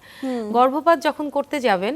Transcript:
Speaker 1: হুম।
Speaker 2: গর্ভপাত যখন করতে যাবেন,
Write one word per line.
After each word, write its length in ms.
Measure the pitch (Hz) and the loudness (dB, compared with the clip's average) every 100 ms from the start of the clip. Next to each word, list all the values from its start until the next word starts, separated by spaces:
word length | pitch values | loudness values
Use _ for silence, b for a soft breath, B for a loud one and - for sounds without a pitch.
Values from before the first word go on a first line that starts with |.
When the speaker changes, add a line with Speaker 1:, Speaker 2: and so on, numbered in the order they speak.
| B B | B B
Speaker 1:
হুম। 300 | 262 247 214 | -6 -6 -2
Speaker 2:
গর্ভপাত 460 | 233 262 285 311 330 | 2 2 2 2 2
যখন 280 | 311 - 294 | 2 -4 -4
করতে 300 | 277 285 294 | -4 -4 -2
যাবেন, 340 | 240 190 202 | 0 0 -2